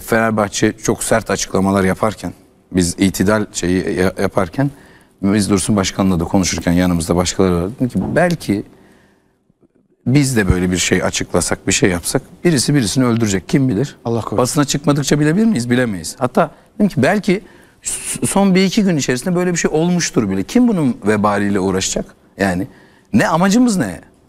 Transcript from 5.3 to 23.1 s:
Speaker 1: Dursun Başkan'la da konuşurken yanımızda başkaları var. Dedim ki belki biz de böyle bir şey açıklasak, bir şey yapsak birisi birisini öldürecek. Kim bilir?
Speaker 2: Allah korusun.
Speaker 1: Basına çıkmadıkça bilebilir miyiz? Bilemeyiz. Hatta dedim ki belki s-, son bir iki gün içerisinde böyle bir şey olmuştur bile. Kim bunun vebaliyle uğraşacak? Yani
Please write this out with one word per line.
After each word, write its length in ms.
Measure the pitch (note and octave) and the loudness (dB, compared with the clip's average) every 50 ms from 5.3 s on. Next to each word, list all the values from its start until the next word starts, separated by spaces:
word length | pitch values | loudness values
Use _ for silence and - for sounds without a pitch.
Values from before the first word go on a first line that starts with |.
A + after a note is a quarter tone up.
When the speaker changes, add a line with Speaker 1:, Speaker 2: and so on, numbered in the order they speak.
| G2 A2 G2 F#2 | 2 2 2 2
Speaker 1:
Dursun 260 | G2+ F#2 - - A2 | 0 0 0 0 0
Başkan'la 440 | G#2 F#2+ - - - G2 F#2+ F#2 D#2+ | 0 0 -2 -2 0 0 0 2 0
da 40 | E2+ | -2
konuşurken 480 | - - G2 F2+ - - E2+ - F2 | 0 0 0 0 0 -2 -2 -2 0
yanımızda 440 | E2+ F2 F2+ F2+ F2 E2+ D#2 D#2+ F2 | 2 2 2 2 0 0 0 0 0
başkaları 480 | F2 F2+ E2+ - - F#2+ F#2 F2+ E2+ F2 | 0 0 -2 0 0 2 2 2 0 -2
var. 60 | F#2+ C3 - | -4 -4 -4
Dedim 100 | C3 B2 | -4 -2
ki 100 | - G2 G2 G#2 A#2 | -2 -4 -4 -2 0
belki 480 | C#3+ F3 F3+ E3+ - - - G2+ G#2 - - - - - _ _ _ _ _ _ _ _ _ _ _ _ _ _ _ _ _ _ _ _ _ _ _ - A#2+ | 0 0 0 -2 -4 -4 -4 -4 -4 -4 -10 -18 -20 -20 _ _ _ _ _ _ _ _ _ _ _ _ _ _ _ _ _ _ _ _ _ _ _ -4 0
biz 300 | B2+ D3 C#3+ C3 C3 A2 | 2 2 2 2 0 0
de 120 | G2+ F#2 | 2 2
böyle 220 | F#2 F2+ F2+ F2+ | 2 2 2 0
bir 60 | F2+ E2+ | 0 0
şey 260 | - - - F2+ - | 0 0 0 0 0
açıklasak, 640 | G2 - - F#2 - - F2+ E2+ - F#2+ - - G2 | -2 -4 -4 -6 -2 -2 -2 0 0 -4 -4 -2 -2
bir 40 | |
şey 180 | F#2 - C3+ G2+ | 0 2 2 2
yapsak 320 | F2+ F2 - - - C3+ - - - - - | 2 0 -4 -2 -4 -4 -4 -6 -14 -2 0
birisi 320 | F3 E3 B2 - - D3 | 0 2 2 2 2 2
birisini 300 | D3 A2+ F#2 - C3 B2+ | 2 2 0 0 2 2
öldürecek. 440 | A#2+ A2+ A2+ A#2 G#2 G2 F#2+ - - | 2 2 2 0 0 0 -2 -4 -2
Kim 200 | - C#3+ C3+ C3 | 0 0 2 2
bilir? 260 | G#2 G2 C3+ - - - - | 0 0 -2 -4 -6 -10 -6
Speaker 2:
Allah 160 | A#2+ A#2 A#2 | -4 -4 -4
korusun. 160 | G2+ - A2 G#2 | -4 -2 -2 -2
Speaker 1:
Basına 280 | B2+ B2 - D3 C#3+ | -2 0 0 -2 -2
çıkmadıkça 540 | - - D3 - D3 C#3+ D3 C3+ - - D3 | -2 -2 -2 0 0 0 0 0 0 0 2
bilebilir 260 | D3+ D3+ D#3+ G3+ A3+ | 2 2 2 2 2
miyiz? 240 | A3+ G#3 B2 A#2+ A#2+ | 2 2 0 0 0
Bilemeyiz. 460 | B2 B2 B2+ A2+ G2+ E2+ D#2 - - - | 0 0 0 0 -2 -6 -8 -10 -8 -4
Hatta 320 | C3+ B2 - G#3 E3 D3 - - - _ _ - | -4 -2 0 0 0 0 -2 -16 -20 _ _ -2
dedim 100 | G#3 F3+ | -2 0
ki 120 | - - A#2+ | 2 2 2
belki 380 | D#3 G3 G#3+ - - F3+ G#3 - - - - - _ _ _ | 2 2 0 0 0 -2 -2 -4 -12 -20 -20 -20 _ _ _
s-, 440 | - - - - - - - - - - | -12 -10 -10 -10 -10 -10 -8 -6 -6 -2
son 280 | - G3 G3 G3 F3+ | 0 2 2 4 4
bir 80 | F#3 F#3+ | 2 2
iki 180 | F#3 - A#3 G3 | 2 2 0 2
gün 140 | G3 E3+ C#3+ | 2 0 0
içerisinde 380 | B2 - B2+ B2+ - F#3 F3 | 0 -2 -2 -2 -2 -2 -2
böyle 160 | F3+ F3+ F3+ | 0 0 -2
bir 60 | F3 D#3+ | -2 -2
şey 140 | - - - | -2 0 0
olmuştur 560 | D#3 E3 F3 F3+ E3+ - - - - A2+ F#2+ | 0 0 2 0 0 -2 0 0 0 0 0
bile. 140 | F#2+ G2 F#2+ | -2 -4 -4
Kim 240 | - - A#3+ B3+ A#3 | 0 2 2 4 4
bunun 300 | G#3+ F3 D3+ B2+ A2+ - - G2+ | 2 2 0 0 -2 -2 0 0
vebaliyle 520 | G#2+ G#2 G2+ G#2 G2+ G2+ G2+ G2+ G2+ G2 | 2 2 2 2 0 0 0 0 0 0
uğraşacak? 460 | F#2 G2 F#2 F#2+ F#2+ - - - F#2+ - - _ _ _ - - | 0 0 0 0 -2 -2 -6 -6 -8 -10 -14 _ _ _ -6 -4
Yani 300 | G2+ G2 F2+ F#2 G2 - - - - - _ _ _ - | -2 -2 -2 -4 -6 -8 -12 -20 -20 -20 _ _ _ -2